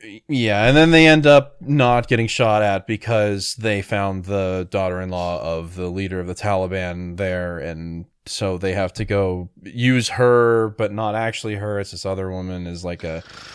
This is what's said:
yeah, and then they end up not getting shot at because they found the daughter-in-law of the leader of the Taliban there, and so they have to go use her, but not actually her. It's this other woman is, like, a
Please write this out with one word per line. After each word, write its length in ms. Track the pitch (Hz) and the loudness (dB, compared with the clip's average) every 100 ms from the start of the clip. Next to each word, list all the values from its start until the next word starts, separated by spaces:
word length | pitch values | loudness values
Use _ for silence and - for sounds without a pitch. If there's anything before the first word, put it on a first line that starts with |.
| 110 107 - | -20 -18 -6
yeah, 380 | 135 113 101 113 | -2 0 2 4
and 80 | 147 | 6
then 140 | 165 | 8
they 160 | 165 160 | 8 8
end 200 | 156 147 | 8 8
up 300 | 143 131 - | 6 6 -4
not 460 | 135 147 123 120 120 | -2 2 4 2 2
getting 180 | 120 113 | 0 0
shot 380 | - 117 107 | 0 2 4
at 240 | 104 98 - | 2 0 -2
because 680 | 107 113 113 104 98 - - | -6 -2 0 0 -2 -6 -6
they 240 | 110 101 | -2 -2
found 420 | 95 104 98 95 90 | -2 -4 -2 -4 -4
the 420 | 101 92 92 90 | -2 -2 -4 -4
daughter-in-law 680 | 101 92 90 92 90 87 87 | -4 -2 -4 -6 -4 -4 -4
of 320 | 82 82 82 90 | -4 -6 -8 -8
the 120 | 90 | -8
leader 320 | 92 98 92 | -6 -6 -6
of 60 | 90 | -8
the 100 | 90 | -6
Taliban 840 | 104 98 92 95 90 90 87 87 | -2 -2 -2 -4 -6 -8 -8 -6
there, 420 | 95 90 90 85 | -4 -4 -6 -8
and 460 | 76 80 82 82 87 _ - | -8 -10 -10 -10 -14 _ -14
so 320 | - 98 90 | -6 -4 -4
they 160 | 95 | -4
have 200 | 95 92 | -2 -4
to 120 | - 104 | -6 -4
go 440 | 101 95 90 90 _ | -2 -2 -4 -8 _
use 480 | 95 117 123 127 113 | -16 -2 2 2 0
her, 600 | - 123 120 117 117 110 104 | 0 4 6 4 4 0 -2
but 120 | 104 | -4
not 220 | 104 110 | -2 -4
actually 420 | 107 113 - 110 104 | -2 -4 -6 -6 -6
her. 240 | 104 101 | -4 -6
It's 120 | 98 | -6
this 160 | 87 98 | -8 -6
other 240 | 95 95 | -6 -6
woman 340 | 92 92 90 87 | -6 -8 -8 -8
is, 180 | 87 | -8
like, 200 | 87 85 | -8 -8
a 180 | 85 82 - - - | -8 -10 -12 -20 -20